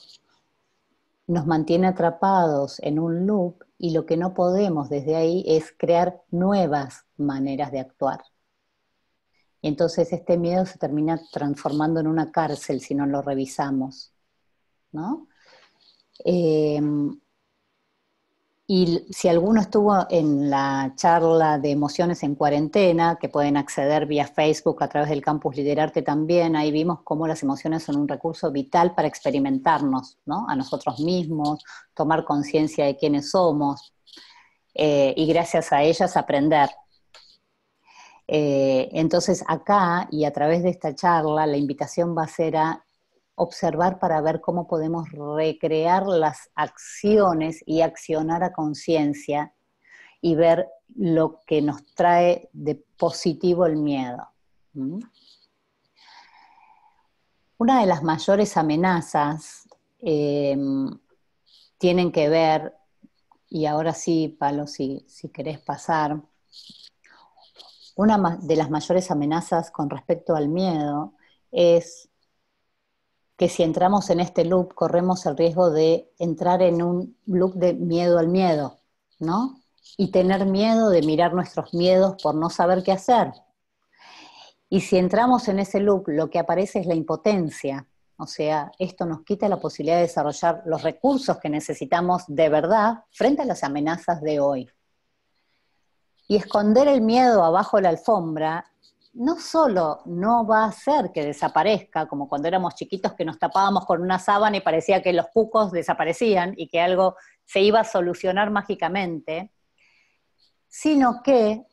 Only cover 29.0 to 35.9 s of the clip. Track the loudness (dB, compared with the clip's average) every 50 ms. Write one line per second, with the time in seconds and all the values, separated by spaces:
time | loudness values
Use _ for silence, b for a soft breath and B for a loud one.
29 | -2 -2 -2 -4 -4 -2 -2 0 0 0 -2 0 0 0 0 2 0 -2 -2 -4
30 | -6 -10 _ _ -10 -8 -6 -6 -4 -4 -4 -6 -6 -6 -8 -8 -6 -6 -6 -4
31 | -2 -2 -2 -2 -2 -4 -4 -4 -2 -4 -4 -6 -10 B B B B B -6 -4
32 | 0 0 0 0 0 -2 -2 -2 -2 0 0 0 0 0 0 0 0 0 0 0
33 | 0 0 0 -2 -2 -2 0 2 2 2 2 0 0 -2 -4 -6 -12 -20 _ _
34 | _ B B B B B B B B B B B B _ -4 0 0 2 4 4
35 | 2 2 2 0 2 2 2 2 0 0 -2 -2 0 2 2 4 4 4